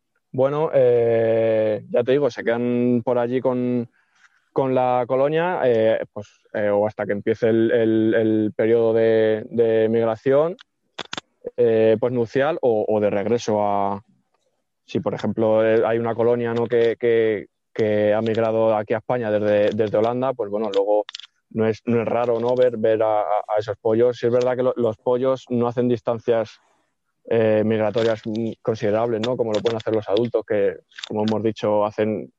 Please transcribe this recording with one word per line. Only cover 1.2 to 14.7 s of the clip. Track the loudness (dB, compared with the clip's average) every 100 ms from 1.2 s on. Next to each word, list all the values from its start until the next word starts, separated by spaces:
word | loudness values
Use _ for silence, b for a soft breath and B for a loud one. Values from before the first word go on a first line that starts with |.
| 2 2 2 2 0 -2 -2
ya | -2
te | 2
digo, | 2 0
se | -2
quedan | -2 -2 0 0 2 0
por | 0 -2
allí | 0 0
con, | -2 -2 -2 -4 -6 b b b b b b
con | -4 0 0
la | 2 0 0
colonia, | 0 0 0 -2 0
eh, | 0 2 2 0 -4
pues, | -12 -16 _ _
eh, | -4 0
o | 0 -2
hasta | -4 -6
que |
empiece | -4 -2 0 2
el, | 2 2
el, | 2 2 2 2
el | 2 2 0 -2 -2
periodo | 0 2 2
de, | 2 2 2 2 -2 -4
de | 0 2 2 2
migración, | 2 0 -2 2 2 0 -6 -18 _ _ -18 -14 -14 _ _ -12 0
eh, | 2 4 4 2
pues, | 0
nupcial | -2 -2 0 -2 0
o, | 0 0 0
o | 0
de | 0
regreso | 0 -2 -2 0 0 0
a, | 0 -2 -4 _ _ _ _ _ _ _